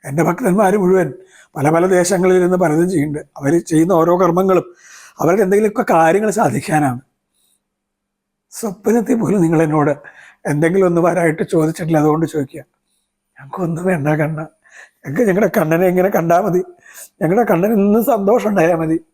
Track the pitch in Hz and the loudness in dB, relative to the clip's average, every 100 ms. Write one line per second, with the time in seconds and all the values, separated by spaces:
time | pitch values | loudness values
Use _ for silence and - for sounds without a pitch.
0 | - 143 160 175 254 185 196 208 180 190 | -6 -2 -2 0 0 2 2 2 2 2
1 | 160 - - - _ 160 143 165 185 185 | 0 -6 -20 -20 _ -4 0 2 2 2
2 | 175 190 185 185 180 180 170 151 180 185 | 2 0 2 2 2 0 0 0 0 -2
3 | 151 147 - - 139 170 170 160 165 175 | -4 -6 -12 -6 -2 -2 0 0 2 2
4 | 160 180 180 170 190 185 - - - - | 2 2 2 2 2 0 -2 -20 -20 -20
5 | - - 156 196 185 202 214 214 220 175 | -20 -4 0 0 2 2 0 -2 0 2
6 | 160 190 214 190 175 135 - 151 143 123 | 4 2 0 -2 -2 -2 -2 -2 -2 -4
7 | _ _ _ _ _ _ _ _ _ _ | _ _ _ _ _ _ _ _ _ _
8 | _ _ _ _ _ - 226 180 - 233 | _ _ _ _ _ -10 -10 -4 0 0
9 | 202 240 185 202 165 160 160 151 147 143 | 0 -2 0 0 2 2 2 0 0 -2
10 | - - - _ 196 147 165 190 185 170 | -10 -20 -20 _ -6 -2 0 2 2 2
11 | 170 170 170 156 196 170 156 165 160 160 | 0 0 -2 -2 -2 0 -2 -4 -2 0
12 | 151 156 160 156 135 151 - _ _ _ | 2 0 -2 -4 -8 -12 -20 _ _ _
13 | _ _ _ _ 139 185 170 165 185 175 | _ _ _ _ -16 -8 -6 -4 -4 -2
14 | 143 151 151 156 156 _ _ - - _ | -2 -2 -4 -6 -12 _ _ -20 -20 _
15 | 127 147 226 185 208 214 156 165 185 180 | -8 -2 0 2 0 0 0 0 2 2
16 | 185 196 165 170 208 180 185 - - - | 0 0 0 0 2 -2 -4 -16 -20 -20
17 | - _ 170 202 220 170 202 226 202 214 | -20 _ -2 0 2 0 0 0 2 2
18 | 220 220 196 240 208 196 160 170 160 165 | 0 0 0 0 0 0 0 0 -2 -4
19 | _ | _